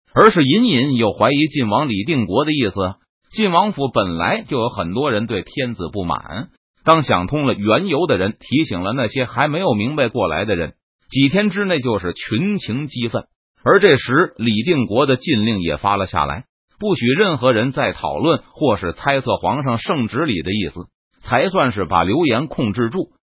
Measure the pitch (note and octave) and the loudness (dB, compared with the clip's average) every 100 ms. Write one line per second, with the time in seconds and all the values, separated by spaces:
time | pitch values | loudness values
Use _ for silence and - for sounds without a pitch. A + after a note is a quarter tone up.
0 | _ D3 G#3+ F#3 C3 F#3+ B3 C3 C#3+ B2 | _ 6 6 6 4 4 4 2 2 2
1 | G#2+ F2 A2 C#3+ D3+ D3 A2 A2 D3 G2 | 2 2 2 2 0 0 0 0 0 -2
2 | A#2+ D3 F#2 G#2 D3+ D3+ G#2 G2 F#2 - | -2 -2 0 0 0 0 -2 -2 -4 -6
3 | _ _ _ - G#3 F3 G#3 D#3+ C3+ A#2+ | _ _ _ -2 2 2 0 -2 -2 0
4 | F#2+ E2 F2+ A3 D#3+ C3 A#2 - E2+ G#2 | -2 -2 -2 -2 -4 -4 -2 -4 -4 -2
5 | D3 G#2+ A2+ G2+ - - B2+ A2 E2 G#2 | -2 -2 -2 -4 -6 -6 -6 -6 -6 -4
6 | E2+ C2+ - F2 F3+ _ _ _ - D#3+ | -4 -4 -6 -12 -12 _ _ _ 2 4
7 | B2+ F#2+ F2+ D3+ C#3 G2+ G#2 A#2 G3 C3+ | 4 0 0 -2 -2 0 2 2 2 0
8 | B2 G2+ F#2+ - - D3 D#3+ F2+ F#2+ C3+ | 0 0 0 -4 -4 -2 -2 -4 -4 -2
9 | A2 C3+ B2 A2 D3 D3+ F#3+ G#2 A2+ D3+ | -2 -4 -4 -2 -2 0 0 0 0 0
10 | A#2+ B2 F2+ D#2 G#2+ F2+ D#2 - _ _ | -2 0 -2 -2 -2 -2 -4 -10 _ _
11 | _ C3+ C#3 F#3 G#3 F#3+ G3 D#3+ B2 G#2 | _ 0 2 2 0 -2 -2 -2 0 -2
12 | F2+ - - A2 G3 G#2 - B2 D3+ B2 | -4 -8 -4 -2 -2 -4 -4 -6 -6 -6
13 | A2+ A2 - _ _ _ B2+ F#3+ G3+ C3 | -4 -6 -8 _ _ _ 4 6 6 4
14 | - C3+ F3 - A#2 G#2 E3 D#3 F#2+ G#2+ | 2 0 0 -2 -2 0 2 0 0 2
15 | C#3+ B2+ - A#2 A2 G#2 E2 D2 G2+ G2+ | 2 0 0 0 2 0 -2 -2 0 0
16 | F#2+ F2 C#2+ D2+ - _ _ - G#3 F3 | 0 -2 -2 -4 -12 _ _ -6 -2 0
17 | A#2+ D3 G#3 C#3 B2+ A2 C3 C#3 A2 - | 2 2 0 2 2 2 0 0 -2 -2
18 | D2 D2 D3+ D3 - - C#3+ G2+ F2 - | -4 0 0 0 -4 -2 0 0 -2 -4
19 | C#3+ C#3 B2 F#2 F#2 C3 C3+ A#2 - E3 | -2 0 0 0 0 -2 -2 -2 -2 -2
20 | A2 A#2 E3 F#2 D2 G#2+ D#2+ F2 - _ | -2 -2 -2 -2 -2 -4 -4 -8 -16 _
21 | _ _ - A#2+ F#3+ F3+ C3+ G2+ E2 F2+ | _ _ -2 0 2 2 0 0 0 2
22 | C3+ D3+ D#3+ A2+ D#3+ - A#2 A2 A#2 F#3 | 2 2 2 0 -2 -2 -2 0 -2 -2
23 | - _ | -6 _